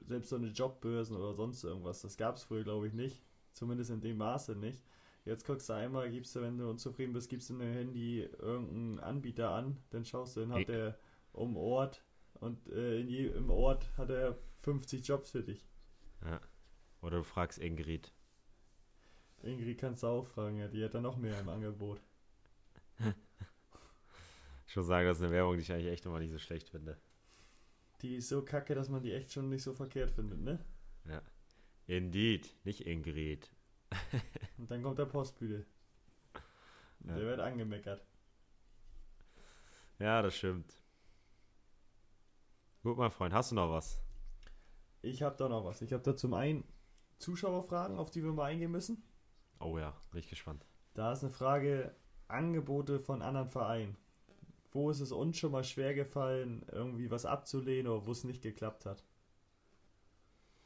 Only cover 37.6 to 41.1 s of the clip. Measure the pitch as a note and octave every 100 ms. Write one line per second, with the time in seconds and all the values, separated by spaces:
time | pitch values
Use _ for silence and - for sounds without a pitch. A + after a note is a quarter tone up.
37.6 | A2 G#2 - G2 - - - - - -
38.6 | - - - - - - - - - -
39.6 | - - - - G#2 A2+ G2+ - F#2+ F2+
40.6 | D#2 - - _ -